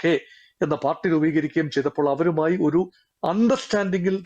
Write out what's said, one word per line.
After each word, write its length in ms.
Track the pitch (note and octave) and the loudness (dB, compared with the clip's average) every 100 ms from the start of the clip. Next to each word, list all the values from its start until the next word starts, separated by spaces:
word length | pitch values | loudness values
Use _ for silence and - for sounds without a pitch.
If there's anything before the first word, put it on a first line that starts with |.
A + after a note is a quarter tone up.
കെ 160 | E3+ D#3 - - _ - | 0 0 -4 -20 _ -6
എന്ന 120 | D3+ | -4
പാർട്ടി 340 | D3 C#3 D#3+ F#3 | -2 -2 -2 0
രൂപീകരിക്കുകയും 640 | D#3+ D#3 D#3 D3+ E3+ D3+ | 2 2 0 0 -2 -2
ചെയ്തപ്പോൾ 400 | C#3+ C#3 - C#3+ | -2 -2 0 0
അവരുമായി 460 | C#3 E3+ D#3 D#3 F#3 | 0 0 0 0 0
ഒരു 340 | D3+ E3 F#3 _ _ _ | 2 2 0 _ _ _
അണ്ടർസ്റ്റാൻഡിങ്ങിൽ 1000 | E3 G3 A#3 C4 - G#3 G3 F#3 F3+ F#3+ | -2 2 2 0 0 -2 0 0 0 -2